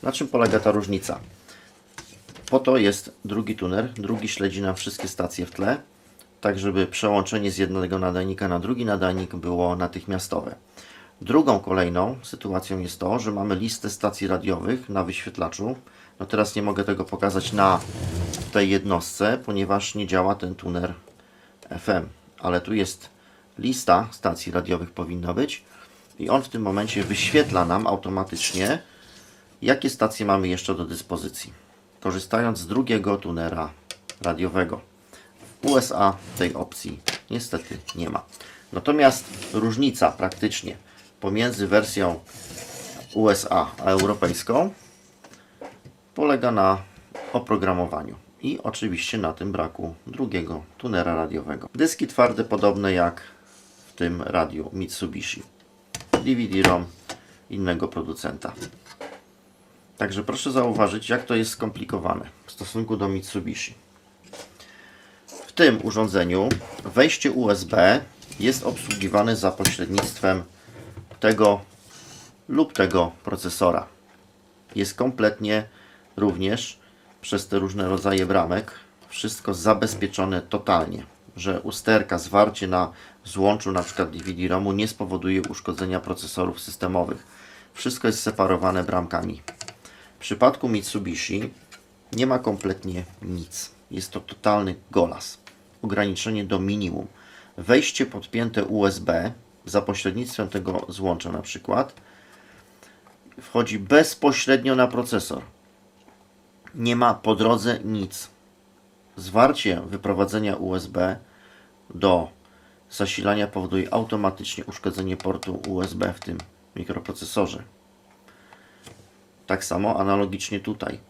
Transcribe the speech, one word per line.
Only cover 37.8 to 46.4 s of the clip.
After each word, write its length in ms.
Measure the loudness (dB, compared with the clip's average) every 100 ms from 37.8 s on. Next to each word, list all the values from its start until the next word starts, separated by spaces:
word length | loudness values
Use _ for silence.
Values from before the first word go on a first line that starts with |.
| -12
nie 160 | -8 -6
ma. 120 | -6 -8 -20 -20 -20 -10
Natomiast 520 | -4 0 6 6 6 -8 -12 -6
różnica 600 | -2 0 2 0 4 2
praktycznie 640 | 2 -6 -2 -2 -2 -8 -14 -18 -20 -20 _
pomiędzy 460 | -2 0 0 0 4
wersją 540 | 4 4 0 0 0 -8 -18 -16 -14 -14 -14 -14 -16 -8
U 160 | 2 4
S 160 | 4 2
A 200 | 2 0 0
a 60 |
europejską 840 | 2 4 4 2 0 0 2 2 2 -2 -20 -20 _ _ -20 -20 _ _ -18 -18 -20 _ _
polega 360 | 0 2 4